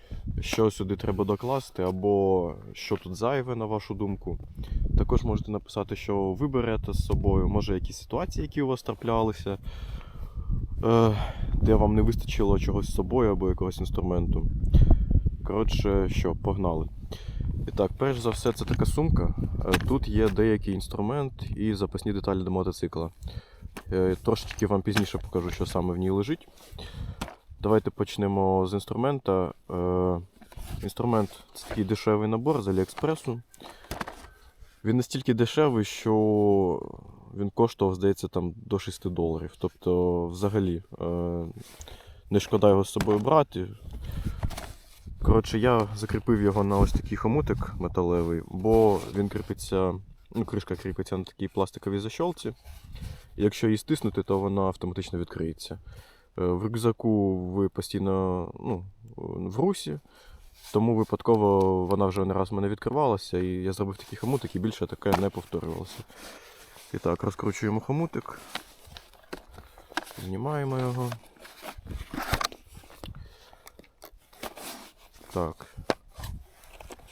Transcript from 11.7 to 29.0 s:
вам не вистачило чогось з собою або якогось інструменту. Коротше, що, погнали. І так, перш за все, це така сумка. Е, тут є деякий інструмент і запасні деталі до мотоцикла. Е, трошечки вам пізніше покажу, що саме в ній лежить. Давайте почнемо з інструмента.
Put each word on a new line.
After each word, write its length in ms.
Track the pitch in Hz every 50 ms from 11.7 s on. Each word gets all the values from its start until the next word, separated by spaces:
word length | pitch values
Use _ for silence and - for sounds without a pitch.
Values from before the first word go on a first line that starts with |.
| 110
вам 200 | 104 107 104 107
не 80 | 107 107
вистачило 560 | 113 113 - - - - - 110 98 98 98
чогось 280 | - - 104 101 98
з 80 | - -
собою 380 | - 92 92 117 127 120 107 98
або 160 | 87 95 92
якогось 320 | 92 - 92 90 87 -
інструменту. 640 | 90 - - - 90 90 90 87 85 - - 82 80 - - - - - - - - - - - - - - - - - - - -
Коротше, 640 | - 95 107 110 - - - - 101 98 98 92 92
що, 260 | - - - 90 82
погнали. 540 | - - 101 95 98 95 87 82 80 80 - - - - - - - - - - - - - - - - -
І 20 |
так, 200 | - - 98 92 - -
перш 200 | 139 135 135 120
за 120 | 113 117
все, 220 | 107 - - 123 113
це 120 | - 113
така 220 | - - - 135
сумка. 480 | - - 143 156 160 - - 123 170 - - - - - - -
Е, 60 | 95 92 92 104 120
тут 200 | 127 135 - 113
є 200 | 104 107 110 107
деякий 460 | 95 95 107 113 107 101 - 104 95
інструмент 580 | 92 92 - - - 101 107 131 147 139 131 120 - - - 98
і 180 | - 104 110 104
запасні 380 | 95 98 90 - 98 - 107 101
деталі 300 | 98 - - 98 95 90
до 80 | 92
мотоцикла. 600 | 92 92 92 92 87 - - 85 - 80 82 82 - - - - - - - - - - - - - - - - -
Е, 240 | 92 92 92 92 - -
трошечки 420 | 120 110 - - - - - 110
вам 160 | 95 101 98 92
пізніше 360 | 107 101 104 101 - - 92
покажу, 320 | - - - 92 85 90
що 160 | 82 - 92
саме 280 | - - 92 87 90 87
в 20 |
ній 140 | 90 92 95
лежить. 380 | 95 98 101 113 160 - - - - - - - - - - - - - - - - - - - - - _ - - -
Давайте 300 | - 104 110 107 - 104
почнемо 760 | - - 104 - - - 101 98 98 98 95 95 95 95 92
з 60 | 92 101
інструмента. 800 | 101 - - 107 110